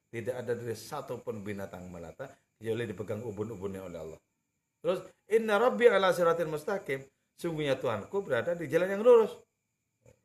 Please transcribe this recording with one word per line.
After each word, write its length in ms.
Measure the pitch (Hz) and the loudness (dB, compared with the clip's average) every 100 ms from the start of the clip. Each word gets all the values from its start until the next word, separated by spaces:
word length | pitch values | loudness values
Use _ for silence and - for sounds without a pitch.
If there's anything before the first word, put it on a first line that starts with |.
| _ | _
Tidak 240 | 113 110 | -10 -6
ada 240 | 123 117 113 | -6 -4 -4
dari 160 | 120 | -4
satupun 640 | 104 - 147 135 120 - 110 | -8 -8 -12 -10 -10 -8 -8
binatang 460 | 101 98 95 92 90 | -8 -8 -8 -12 -14
melata 400 | 87 82 - 135 - _ _ | -14 -14 -14 -16 -16 _ _
kecuali 240 | 110 113 | -6 -4
dipegang 400 | 113 101 104 107 | -4 -8 -8 -8
ubun-ubunnya 640 | 120 98 107 101 98 95 92 | -8 -8 -8 -8 -10 -10 -10
oleh 120 | 82 | -12
Allah. 160 | 80 78 _ _ _ _ _ _ | -12 -14 _ _ _ _ _ _
Terus, 240 | 156 180 - _ - | -4 -4 -4 _ 0
"Inna 240 | 220 220 | 0 2
rabbi 320 | 202 240 208 233 | 2 2 6 6
ala 240 | 196 190 | 6 4
siratin 400 | 170 170 165 160 | 4 2 2 0
mustaqim." 560 | 151 - 196 - 135 135 _ _ - | -4 -4 -6 -4 -6 -8 _ _ -8
Sungguhnya 400 | 175 156 147 127 | -6 -2 0 0
Tuhanku 480 | 135 104 95 196 175 | 0 -2 -4 -6 -2
berada 320 | 120 113 170 | 0 0 -2
di 80 | 151 | 0
jalan 240 | 160 180 | 0 0
yang 160 | 196 233 | 4 8
lurus. 240 | 233 208 - _ _ _ _ _ _ _ _ | 8 8 0 _ _ _ _ _ _ _ _